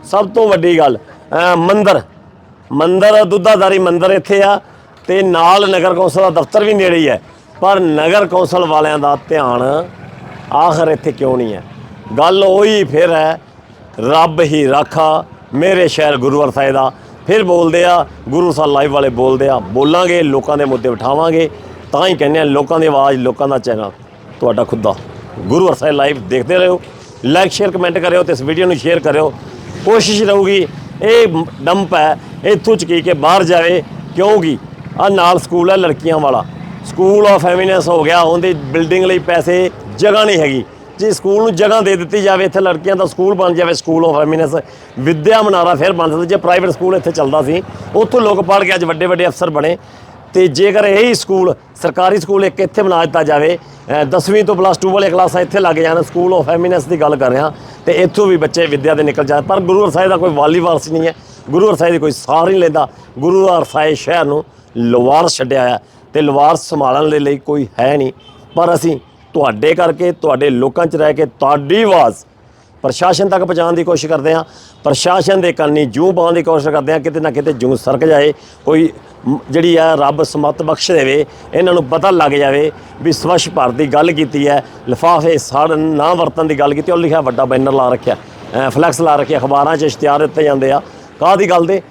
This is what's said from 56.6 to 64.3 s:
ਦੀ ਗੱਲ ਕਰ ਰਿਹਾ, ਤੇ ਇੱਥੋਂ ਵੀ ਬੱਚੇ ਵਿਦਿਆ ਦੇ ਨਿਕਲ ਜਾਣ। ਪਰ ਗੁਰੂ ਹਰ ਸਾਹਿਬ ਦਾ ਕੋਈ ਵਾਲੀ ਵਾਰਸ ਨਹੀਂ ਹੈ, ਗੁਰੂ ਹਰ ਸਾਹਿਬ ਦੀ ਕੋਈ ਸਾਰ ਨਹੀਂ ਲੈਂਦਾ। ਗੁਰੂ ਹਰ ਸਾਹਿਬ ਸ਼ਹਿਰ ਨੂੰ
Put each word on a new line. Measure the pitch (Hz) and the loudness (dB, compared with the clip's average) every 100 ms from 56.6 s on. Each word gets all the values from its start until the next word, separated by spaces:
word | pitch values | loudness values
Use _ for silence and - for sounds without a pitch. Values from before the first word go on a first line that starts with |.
| 175 180 135 | 0 -2 -2
ਦੀ | 170 | -2
ਗੱਲ | 151 | 0
ਕਰ | 147 131 | 0 0
ਰਿਹਾ, | 127 151 - - - | 0 -2 -6 -20 -6
ਤੇ | - | -2
ਇੱਥੋਂ | 180 180 - 202 | 0 0 2 0
ਵੀ | 175 | 0
ਬੱਚੇ | 151 170 | 0 -2
ਵਿਦਿਆ | 165 143 143 | -2 0 0
ਦੇ | 151 | 0
ਨਿਕਲ | 147 135 | 0 -2
ਜਾਣ। | 139 147 | 0 -2
ਪਰ | 139 196 | 0 -2
ਗੁਰੂ | 180 190 | 2 2
ਹਰ | 208 | 2
ਸਾਹਿਬ | 151 185 | 0 0
ਦਾ | 185 | 0
ਕੋਈ | 180 | 0
ਵਾਲੀ | 147 147 175 | 0 0 2
ਵਾਰਸ | 170 156 156 | 0 -2 -2
ਨਹੀਂ | 160 165 | -4 -4
ਹੈ, | - - - - | -6 -20 -20 -4
ਗੁਰੂ | 156 208 | 0 2
ਹਰ | |
ਸਾਹਿਬ | 156 170 | 2 0
ਦੀ | 165 | 0
ਕੋਈ | 151 | -2
ਸਾਰ | 135 - 151 175 | -4 -2 0 2
ਨਹੀਂ | 190 | 2
ਲੈਂਦਾ। | 170 156 135 - - 123 | 2 0 -4 -8 -20 -4
ਗੁਰੂ | 156 190 190 | 0 2 2
ਹਰ | 175 | 2
ਸਾਹਿਬ | 143 147 156 | -2 -2 -2
ਸ਼ਹਿਰ | 143 - 170 | -2 -2 -2
ਨੂੰ | 147 | 0